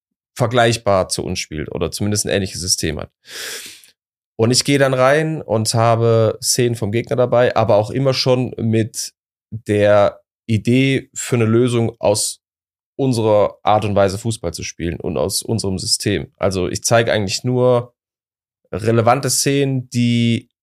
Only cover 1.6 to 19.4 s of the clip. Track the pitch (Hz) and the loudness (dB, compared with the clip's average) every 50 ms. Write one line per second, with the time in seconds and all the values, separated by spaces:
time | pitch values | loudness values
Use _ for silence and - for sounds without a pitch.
1.6 | 71 - - - 85 80 - - 101 101 104 101 - - 71 101 95 92 - - | -8 -8 -6 -4 -4 -6 -4 -4 -4 -2 -2 -2 -2 0 0 0 -2 -2 -6 -8
2.6 | 85 - - - - 80 73 - - - _ _ _ - - - - - - - | -4 -4 -2 -2 -2 -4 -4 -6 -8 -12 _ _ _ -18 -14 -12 -12 -12 -12 -14
3.6 | - - - - - _ _ _ _ _ _ _ _ _ _ - 110 117 127 - | -14 -16 -20 -20 -20 _ _ _ _ _ _ _ _ _ _ -2 0 2 2 0
4.6 | - 143 143 139 139 135 135 127 127 135 143 156 156 156 160 - - - 107 110 | 2 0 2 2 2 2 2 2 2 4 4 2 0 -2 -4 -6 -4 -2 -2 -2
5.6 | 110 - - 113 113 117 113 113 117 117 113 113 110 107 - - - - - - | 0 0 0 2 2 2 2 2 2 2 4 4 2 2 0 -2 -4 -2 0 0
6.6 | 123 120 117 - 107 98 104 120 - - 127 123 123 120 120 120 123 117 - - | 0 0 0 -2 -4 -2 -2 -4 -2 -2 -2 0 0 2 4 2 2 4 2 2
7.6 | 113 98 107 101 110 120 - 127 135 135 131 - - 131 127 127 127 - - - | 2 4 4 2 2 0 -2 -2 -2 0 0 0 0 0 0 0 0 -4 -6 -4
8.6 | 113 110 110 113 107 - - - - - - _ _ _ _ _ _ _ 110 110 | -2 0 0 0 0 -2 -6 -10 -12 -12 -14 _ _ _ _ _ _ _ -16 -12
9.6 | - - 104 104 101 104 104 101 101 - - - _ _ _ _ _ - 110 101 | -4 -2 0 2 4 6 6 6 4 4 0 -4 _ _ _ _ _ -2 -2 0
10.6 | - 120 120 131 135 135 139 - - - _ - - - - 120 110 110 113 117 | 2 2 2 4 4 2 0 -2 -4 -6 _ -12 -6 -2 0 0 2 4 4 4
11.6 | 127 123 120 117 113 - - _ - 104 104 - - - - - _ _ _ _ | 4 2 2 0 -2 -2 -4 _ 0 0 0 0 -2 -6 -8 -12 _ _ _ _
12.6 | _ _ _ _ _ _ _ - 135 135 120 113 110 110 107 104 98 - - - | _ _ _ _ _ _ _ -4 -2 0 0 0 2 2 4 4 2 0 -2 -4
13.6 | _ - 107 107 107 104 101 101 98 98 92 101 - 113 113 - - 85 80 - | _ 0 0 2 0 0 0 2 2 0 0 -4 -6 -6 -6 -6 -8 -10 -10 -8
14.6 | - - - - 82 85 - - - - - 64 71 95 - - - - 113 104 | -12 -12 -10 -8 -6 -6 -6 -6 -6 -6 -4 -4 -4 -4 -4 -6 -4 -4 -4 -4
15.6 | - 98 95 - - 101 - - - 104 98 76 65 - _ _ - 101 92 92 | -2 -4 -4 -4 -4 -4 -4 -2 -2 -2 -2 -2 -4 -8 _ _ -2 -2 0 -2
16.6 | 87 - - - - - 117 117 113 - 76 107 101 95 - - - 127 123 123 | -4 -4 -4 -6 -2 2 2 2 2 2 0 -2 -2 -4 -6 -4 -4 -2 0 2
17.6 | 127 127 123 120 120 - _ _ _ _ _ _ _ _ _ _ _ _ _ _ | 2 2 2 2 0 -4 _ _ _ _ _ _ _ _ _ _ _ _ _ _
18.6 | _ _ - 92 107 113 117 117 110 117 123 139 135 127 - - | _ _ -10 -4 -2 0 2 4 4 4 2 2 0 -2 -2 0